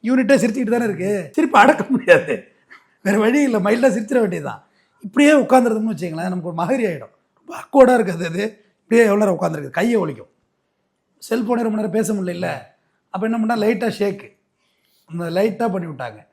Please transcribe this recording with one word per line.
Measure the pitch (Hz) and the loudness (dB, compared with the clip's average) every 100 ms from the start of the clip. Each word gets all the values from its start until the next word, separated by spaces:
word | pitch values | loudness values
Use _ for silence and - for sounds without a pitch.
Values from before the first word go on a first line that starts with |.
யூனிட்டே | 220 262 226 269 | 0 0 4 2
சிரிச்சுக்கிட்டு | 226 220 220 | 2 -2 -2
தானே | 240 | -2
இருக்கு, | 226 170 185 208 170 | -2 -4 -4 -4 -4
சிரிப்பு | - 330 220 | -2 2 6
அடக்க | 233 311 - | 6 4 0
முடியாது, | 254 - 160 - 110 - _ _ - _ _ | -2 4 4 4 -8 -10 _ _ -20 _ _
வேற | 190 202 | -2 0
வழி | 214 277 | 2 2
இல்ல, | 277 220 | 2 0
மைல்டா | 190 240 262 | 0 2 2
சிரிச்சிட | 202 214 254 | 0 -2 -2
வேண்டியதுதான். | 208 170 139 107 _ _ _ _ | 0 -4 -8 -12 _ _ _ _
இப்படியே | 196 - 285 | -8 2 4
உட்கார்ந்துருந்தோம்னு | 302 240 254 240 220 220 175 | 4 4 2 4 -2 -4 -6
வச்சுங்களேன், | 175 156 185 | -8 -6 -6
நமக்கு | 180 | -6
ஒரு | 165 165 | -8 -6
மாதிரி | 175 262 214 | -2 -2 -2
ஆயிடும், | 151 113 _ _ _ | -6 -14 _ _ _
ரொம்ப | - 330 | -20 -20
ஆக்வர்டா | - 277 247 | -2 6 8
இருக்காது | 247 190 165 175 | 6 2 -4 -6
அது. | 165 214 - _ _ | -4 -6 -8 _ _
இப்படியே | _ 226 226 | _ 4 4
எவ்வளவு | 202 | 4
நேரம் | 208 170 | 2 0
உட்கார்ந்துருக்கு, | 175 156 139 | -4 -6 -8
கையை | 143 214 233 | -4 0 0
ஒலிக்கும், | 165 117 - _ _ _ _ _ _ _ _ _ - | -2 -8 -18 _ _ _ _ _ _ _ _ _ -6
செல்போனே | 226 220 233 | -4 -2 -2
ரொம்ப | 226 | -2
நேரம் | 214 202 | -4 -4
பேச | 208 220 | -2 -2
முடியல. | 208 180 175 180 139 - _ _ _ _ | -4 -4 -6 -6 -8 -14 _ _ _ _
அப்ப | 190 220 | -8 -4
என்ன | 226 220 | -2 -2
பண்ணா | 233 208 | -2 -2
லைட்டா | 226 202 - | -2 -4 -4
ஷேக்கு, | 202 196 - _ _ _ _ _ _ _ _ | -6 -6 -16 _ _ _ _ _ _ _ _
அந்த | 165 170 | -10 -6
லைட்டா | 175 220 196 233 | -2 -2 0 -4
பண்ணி | 190 170 | -4 -8
விட்டாங்க. | 135 123 107 _ | -10 -12 -14 _